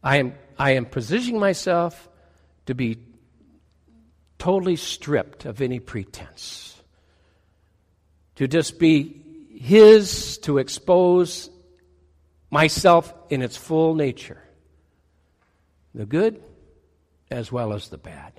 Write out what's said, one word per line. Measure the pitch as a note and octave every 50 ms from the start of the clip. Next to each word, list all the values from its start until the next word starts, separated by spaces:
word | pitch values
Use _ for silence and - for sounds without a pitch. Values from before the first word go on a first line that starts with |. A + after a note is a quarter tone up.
| -
I | C3 C#3
am, | C#3+ C3+ B2 B2+ - - _ - -
I | C#3 C#3
am | C3 C3 A#2+
positioning | - - C3+ A#2 G#2+ E3 A#3 B3 B3 A#3+ G#3+
myself | G3+ G3 F3+ - - F#3+ F3 E3+ E3+ F3 - - - - _ _ _ _ _ _ _ _ _ _ _
to | - B2+
be | B2 C3 A2+ A2+ A2+ - - _ _ _ _ _ _ _ _ _ _ _ _ _ _ _ _ _ _ _ _ _ _ _ _ _
totally | _ - F3+ F#3 G3 F3+ F#3 F3
stripped | D#3 - - - - - C#3+ D3 A#2 - - - - -
of | C3+ G#2+ G#2+
any | C3+ B2 B2+ A#2+
pretense, | B2 - - A2 F#2+ - - - E2 - - - - - - - - - - _ _ _ _ _ _ _ _ _ _ _ _ _ _ _ _ _ _ _ _ _ _ _ _ _ _ _ _ _ _ _ _
to | - C#3 C3
just | C3+ E3 D3+ - - -
be | E3+ D#3+ D#3+ D3 C#3+ - - - - - - - - _ -
his, | - B2+ A#2+ F#3+ A3 G#3+ G#3+ A3 G#3+ G3+ F3+ - - - - - -
to | - - D3 C#3
expose | C3+ C#3 - - - - F3+ F3+ F3+ F3+ F3+ F3+ F3+ F3 - - - - - - _ _ _ _ _ _ _ _ _ _ _ _ _ _ _ _ _ _
myself | - D3 D#3+ D#3 - - - F#3 E3+ E3+ E3 - - - - -
in | D3 C3
its | B2+ A#2 -
full | - - - D#3+ D#3+ D#3+ D#3+ D#3+
nature, | D#3+ D3 C3+ A#2+ - - - - - - _ _ _ _ _ _ _ _ _ _ _ _ _ _ _ _ _ _ _ _ _ _ _ _ _ _ _ _ _ _
the | A#2 G#2+
good | G#2 C3 D#3+ G3+ A3 G#3+ - - - - _ _ _ _ _ _ _ _ _ _ _ _ _ _ _
as | B2 B2 A2+ -
well | B2+ A#2+ A#2+ A2
as | G#2 G#2 - -
the | - D#2
bad. | _ - D#2+ C#2+ - - _